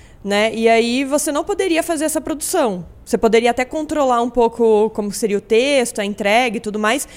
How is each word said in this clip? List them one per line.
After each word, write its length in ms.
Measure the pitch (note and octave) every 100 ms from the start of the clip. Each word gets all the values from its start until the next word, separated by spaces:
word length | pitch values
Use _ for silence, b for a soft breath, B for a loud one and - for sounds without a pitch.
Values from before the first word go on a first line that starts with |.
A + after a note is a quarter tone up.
| b b
né? 300 | G3 G3+ A3
E 140 | A3 A3+
aí 360 | A3+ A#3 A#3+ C4+
você 260 | C#4+ D#4+
não 120 | C#4+
poderia 380 | E4 G4+ G4 E4
fazer 220 | E4 E4 D#4
essa 160 | D#4
produção. 640 | B3+ D4+ - F#4 B3+ F#3 E3 -
Você 140 | - A3
poderia 320 | A3+ A3+ A#3+
até 160 | A#3+ B3+
controlar 560 | D#4 D4+ D#4 C4+ A#3+
um 80 | A#3+
pouco 640 | B3 A#3 A#3 A3+ G#3+ A3
como 200 | A3 G#3
seria 260 | G3 A3 G3+
o 40 |
texto, 580 | G3+ A3 C4+ C#4+ A#3+ -
a 60 | G3+
entrega 520 | G#3 G3+ A3 B3+ A3
e 20 |
tudo 180 | G#3+ G#3
mais, 300 | G#3+ C4+ -